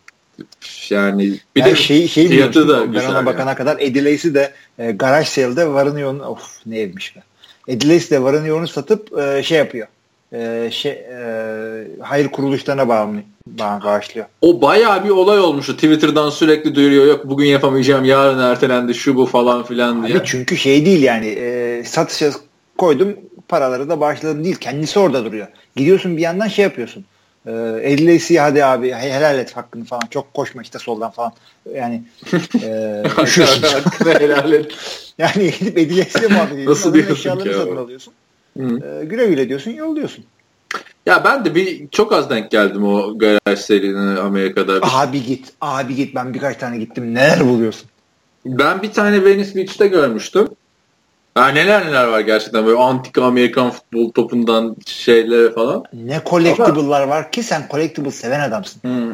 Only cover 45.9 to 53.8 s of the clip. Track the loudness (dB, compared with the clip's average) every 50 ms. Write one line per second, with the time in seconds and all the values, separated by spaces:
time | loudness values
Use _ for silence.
45.9 | -6 -6 -6 -6 -6 -8 -8 -8 -8 -6 -6 -6 -6 -6 -8 -8 -8 -8 -10 -10
46.9 | -10 -10 -8 -6 -2 2 2 4 4 4 2 2 2 2 0 0 -2 -6 -14 _
47.9 | _ _ _ _ _ _ _ _ _ _ -12 -6 -2 0 0 0 0 -2 -4 -4
48.9 | -2 0 0 2 2 4 4 4 4 4 0 -4 -4 -6 -6 -4 0 0 2 2
49.9 | 4 2 2 2 0 -4 -6 -2 0 0 0 0 -2 -10 _ _ _ _ _ _
50.9 | _ _ _ _ _ _ _ _ 0 2 2 4 4 2 4 4 4 2 2 0
51.9 | 0 2 2 2 2 0 2 2 0 0 0 -2 -2 0 2 4 4 4 4 2
52.9 | 2 -2 -6 -4 -2 0 2 2 2 2 2 2 2 0 -2 -2 -2 -8